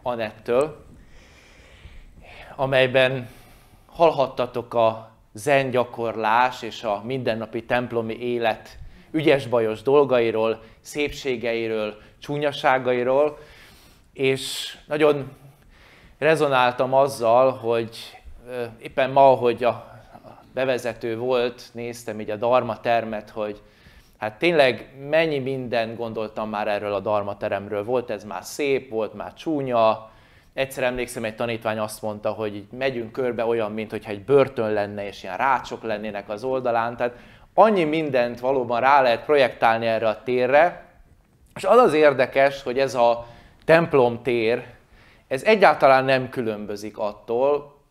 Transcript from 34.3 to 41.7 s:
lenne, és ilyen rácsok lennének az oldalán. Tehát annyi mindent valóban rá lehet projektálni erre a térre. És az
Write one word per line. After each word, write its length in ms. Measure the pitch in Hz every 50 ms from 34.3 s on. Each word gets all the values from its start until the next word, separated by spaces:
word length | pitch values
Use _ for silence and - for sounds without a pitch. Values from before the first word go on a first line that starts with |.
| 139 139 135 123 - - 113 107
lenne, 360 | 107 104 101 101 104 104 101
és 160 | 101 92 - -
ilyen 140 | 98 90
rácsok 460 | 92 127 135 131 120 - - 123 110 -
lennének 460 | 113 107 104 107 107 101 101 98 -
az 140 | 107 104 120
oldalán. 540 | 131 131 131 123 123 117 113 113 120 123
Tehát 180 | - 123 123 - - - - - - - _ _
annyi 300 | - 202 226 214 190 165
mindent 560 | 151 151 165 160 147 131 123 120 120 120 120
valóban 400 | 123 131 139 135 123 113 120 117
rá 220 | 120 135 143 143
lehet 240 | 131 123 117 113 -
projektálni 600 | - 151 143 131 117 117 - 123 113 113 113 117
erre 220 | 113 113 110 113
a 160 | 110 104 - -
térre. 640 | 127 123 123 123 123 135 147 165 175 170 - - _ _ _ - _ _ _ _ _ _ _ _ _ _
És 80 | - -
az 140 | 190